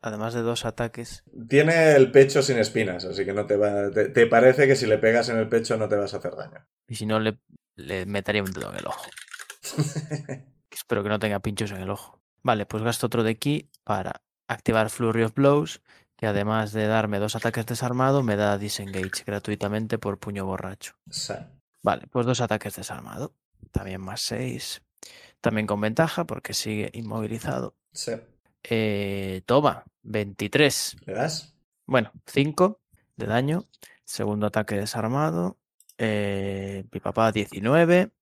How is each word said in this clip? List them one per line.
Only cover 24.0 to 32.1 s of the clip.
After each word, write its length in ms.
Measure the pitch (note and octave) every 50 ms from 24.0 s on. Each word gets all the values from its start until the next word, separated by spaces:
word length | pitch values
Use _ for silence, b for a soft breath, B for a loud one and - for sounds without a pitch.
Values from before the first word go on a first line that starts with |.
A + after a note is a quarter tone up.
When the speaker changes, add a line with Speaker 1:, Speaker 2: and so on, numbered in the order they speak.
| F#2+
Speaker 1:
más 180 | F#2 G#2 A2+
seis. 640 | - - A#2 A2 B2+ B2+ B2 - - - - - _ _ _ _ B B B B B B B B
También 260 | - A#2+ A2+ G#2+ G#2+
con 140 | G2+ G#2+ G#2
ventaja, 460 | G#2 G#2+ A2+ - D#3+ D#3+ - - E3+
porque 260 | - - - _ - G2+
sigue 380 | - - A2 A2 G#2+ G2+ - -
inmovilizado. 840 | - A#2 G#2+ G#2+ A2+ A2 G#2+ A2 A2+ - - C3+ C3 B2+ - _ _ _ _ _
Speaker 2:
Sí. 200 | - - - A2+ A2 - _ _ _ _ _ _ _ _
Speaker 1:
Eh, 760 | - A#2+ A2+ A2 G#2+ G#2 G2+ G2+ G2 G2 G2 G2 F#2+ F#2+ F#2 -
toma, 380 | - A#2+ C#3 D3+ C#3 - - - - _ _ _
veintitrés. 960 | A2 G#2+ A2 G#2 G2 G2 _ - G#2 - C3+ D3+ - - - - - - - -
Speaker 2:
¿Le 80 | - F#2+
das? 400 | G#2 B2+ D#3+ D#3 - - - _ _ _ _ _ _ _
Speaker 1:
Bueno, 260 | - B2+ B2+ A2+ -